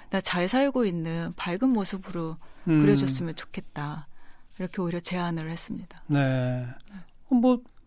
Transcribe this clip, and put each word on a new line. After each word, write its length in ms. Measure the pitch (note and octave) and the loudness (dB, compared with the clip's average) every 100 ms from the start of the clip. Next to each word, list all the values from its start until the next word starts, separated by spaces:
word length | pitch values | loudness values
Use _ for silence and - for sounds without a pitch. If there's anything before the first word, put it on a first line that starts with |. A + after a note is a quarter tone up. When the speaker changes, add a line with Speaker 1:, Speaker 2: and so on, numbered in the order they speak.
| - | -4
Speaker 1:
"나 100 | F#3+ | -4
잘 280 | - F3+ F3+ | -2 0 2
살고 360 | B3+ C#4 C4 | 2 2 2
있는 480 | G#3+ E3+ D#3+ E3 E3+ - | 0 0 -2 -4 -4 -6
밝은 340 | F3+ F#3 C4 | -4 0 2
모습으로 680 | A3+ F#3+ F#3+ F#3 E3+ D#3+ D#3+ - - F3 | 2 0 -6 -6 -6 -6 -8 -14 -6 4
Speaker 2:
음. 140 | D#3 | 6
Speaker 1:
그려줬으면 520 | D3 C#3 C3+ C3 E3 | 8 6 4 -2 -6
좋겠다." 720 | D3+ - - - D3 D3 D3+ - - - - - - | -8 -10 -10 -8 -6 -6 -8 -12 -14 -14 -16 -14 -8
이렇게 220 | F#3 - | -6 -2
오히려 200 | F3 E3+ | -2 -2
제안을 500 | - F3+ F3 E3 D#3 | -4 -2 -2 -2 -4
했습니다. 480 | E3+ - - - - - | -8 -8 -10 -10 -10 0
Speaker 2:
네. 600 | C#3+ C3+ C3 B2+ B2+ B2 - - G3 - - - | 2 4 2 0 -2 -6 -10 -14 -16 -16 -12 2
뭐 320 | B3 B3+ B3 - - | 4 6 4 0 -16